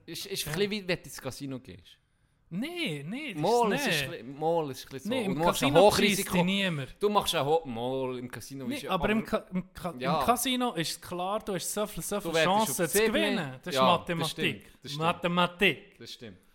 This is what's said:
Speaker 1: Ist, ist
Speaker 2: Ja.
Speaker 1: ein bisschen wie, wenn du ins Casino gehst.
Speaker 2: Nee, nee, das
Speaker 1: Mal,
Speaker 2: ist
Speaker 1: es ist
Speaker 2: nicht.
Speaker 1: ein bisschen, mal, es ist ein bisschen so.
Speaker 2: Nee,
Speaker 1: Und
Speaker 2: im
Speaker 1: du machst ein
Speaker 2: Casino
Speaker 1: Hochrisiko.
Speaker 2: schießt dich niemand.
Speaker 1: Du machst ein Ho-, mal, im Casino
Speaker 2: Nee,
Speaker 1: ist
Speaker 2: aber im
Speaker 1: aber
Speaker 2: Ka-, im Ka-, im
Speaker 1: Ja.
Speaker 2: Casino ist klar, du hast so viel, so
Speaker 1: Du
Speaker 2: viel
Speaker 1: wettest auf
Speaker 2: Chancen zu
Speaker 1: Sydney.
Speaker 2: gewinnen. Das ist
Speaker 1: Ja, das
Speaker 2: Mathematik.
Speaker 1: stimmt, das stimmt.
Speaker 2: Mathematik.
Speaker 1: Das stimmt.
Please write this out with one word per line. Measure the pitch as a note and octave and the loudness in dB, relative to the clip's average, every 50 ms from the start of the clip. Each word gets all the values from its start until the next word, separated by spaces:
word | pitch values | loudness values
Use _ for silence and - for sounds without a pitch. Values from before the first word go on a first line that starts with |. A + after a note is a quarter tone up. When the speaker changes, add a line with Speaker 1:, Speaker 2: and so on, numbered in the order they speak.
| _ | _
Speaker 1:
Ist, | - E3 D#3 - | -14 -12 -12 -10
ist | - F#3+ - - | -8 -6 -6 -4
Speaker 2:
Ja. | D3+ | -4
Speaker 1:
ein | D3 F3 | -2 -2
bisschen | G3+ G3+ | -2 -2
wie, | G#3 G#3+ F#3+ F3+ | -2 -6 -2 -4
wenn | F3 - | -4 -4
du | - | -4
ins | C#3 - - | -14 -16 -10
Casino | - C3 A#2+ - C#3+ C3+ C3+ B2 | -10 -10 -10 -8 -10 -10 -10 -10
gehst. | - - F2+ F2 - - - _ _ _ _ _ _ _ _ _ _ _ | -12 -16 -20 -20 -20 -20 -20 _ _ _ _ _ _ _ _ _ _ _
Speaker 2:
Nee, | E3 F3+ B3 D#4 F4 F4 E4 G#3+ D3+ C#3+ C#3 | -8 -6 -6 -6 -6 -4 -4 -4 -4 -6 -8
nee, | D#3+ G#3+ C4+ D#4 C#4+ G3 | -8 -10 -8 -8 -8 -6
das | D3+ | -2
Speaker 1:
Mal, | D3+ G3+ A#3 A#3+ A#3+ G#3+ A3+ | 0 2 4 4 4 2 2
Speaker 2:
ist | C#4 | 0
Speaker 1:
es | C#4+ | 0
ist | A3+ | 0
Speaker 2:
nicht. | F3 D3 C3+ | 0 0 -2
Speaker 1:
ein | C3 | -4
bisschen, | - - A2+ B2 C#3+ C#3 | -6 -10 -12 -14 -10 -4
mal, | D3+ D#3+ E3+ E3 D#3 C#3+ | -2 0 0 0 0 -2
es | B2+ - | -6 -10
ist | - | -12
ein | - | -12
bisschen | - C3 - G3+ | -12 -10 -6 -4
so. | B3 C4 | -4 -2
Speaker 2:
Nee, | |
Speaker 1:
Und | A3 F#3+ | -2 -2
Speaker 2:
im | - D3 | 0 2
Speaker 1:
du | E3 | 2
machst | F3 G3+ - | 2 2 2
ein | - C#3 | 2 4
Speaker 2:
Casino | C#3+ E3 F#3+ | 6 8 8
Speaker 1:
Hochrisiko. | G#3 G#3 - A#3 A3+ G3 F3+ | 8 8 6 4 4 4 2
Speaker 2:
schießt | G3 - F#3+ | -2 0 2
dich | F3+ E3+ | 2 2
niemand. | F3+ G3 G3+ G3 F#3 E3 C#3+ C3+ - - - | 2 2 0 0 0 -2 -4 -6 -8 -6 -2
Speaker 1:
Du | G3 G#3 | 0 2
machst | G#3 G3+ - - - | 2 2 2 2 0
ein | E3 C3+ | 0 2
Ho-, | C#3+ D#3 E3 D#3+ | 2 2 2 0
mal, | C#3 A#2 A2+ A#2+ B2+ C3 C3+ C3 B2+ B2+ B2 | -2 -6 -4 -4 -2 -2 -2 -4 -4 -6 -8
im | B2 B2 | -10 -10
Casino | - A#2+ - - C#3 C3+ C3+ | -12 -14 -14 -14 -12 -8 -6
Speaker 2:
Nee, | A#2 C#4+ | -6 -6
Speaker 1:
ist | C#4+ - | -6 -4
Speaker 2:
aber | C3+ F#3 F#3 F#3 G3+ | -2 -2 0 0 2
im | G#3+ A3+ | 4 4
Speaker 1:
aber | - | 4
Speaker 2:
Ka-, | - - G#3+ - - | 2 2 -2 -2 -2
im | F#3 F3+ F3+ - _ | -4 -4 -4 -4 _
Ka-, | - - F3 | -8 -8 -8
im | - B2+ | -6 -2
Speaker 1:
Ja. | B2 C3+ D3+ D#3 C3 | 0 0 2 2 4
Speaker 2:
Casino | G#3 B3 A#3+ - C4+ B3+ B3 B3 A#3+ | 4 4 4 4 0 0 2 0 -2
ist | - E3 D#3+ - - - | 0 -2 -2 -4 -4 -8
klar, | - - F#3 F3 F3+ F#3 G3+ A3 G#3+ | -10 -10 -6 -4 -4 -2 -2 -4 -4
du | - G3 | -4 -4
hast | E3+ - - - | -4 -4 -4 -4
so | G#3+ G#3+ | -4 -4
viel, | G3+ - F3 | -4 -4 -8
so | E3 - G#3 | -6 -4 -4
Speaker 1:
Du | G#3 | -4
Speaker 2:
viel | G3+ E3+ | -4 0
Speaker 1:
wettest | D#3+ E3 D#3 E3+ | 2 4 4 6
auf | F#3+ G#3+ A3 G#3 | 4 4 2 2
Speaker 2:
Chancen | B2+ | 2
zu | - F3 D3+ | 0 0 2
Speaker 1:
Sydney. | - G3 A3 A3 | 4 4 4 4
Speaker 2:
gewinnen. | A3 D4+ D#4+ C#4+ B3 A3 D#3+ C3+ C3 B2+ | 4 2 2 2 0 -2 -2 -4 -8 -10
Das | - F3+ C#3+ | -8 -2 2
ist | |
Speaker 1:
Ja, | C3 C3 - F3 - | 4 6 6 4 4
das | |
Speaker 2:
Mathematik. | - - F3 E3 E3+ D3 | 2 -4 -4 -2 -2 -4
Speaker 1:
stimmt, | - - D#3+ E3 A#2+ G2 - - - _ | -4 -2 -2 -2 -2 -4 -12 -20 -20 _
das | - B2 | -14 -10
stimmt. | C#3+ D3 D#3+ | -6 -2 0
Speaker 2:
Mathematik. | E3 F3 F3 - F3 F3 F3+ F3 F3 F3 - G#3 F#3 C3+ - - - - - | 0 0 0 -2 0 2 2 2 0 2 2 2 2 2 0 -8 -20 -20 -20
Speaker 1:
Das | A#2 - | -18 -18
stimmt. | - - B2 G#2+ F#2 - _ _ _ | -16 -16 -16 -18 -18 -20 _ _ _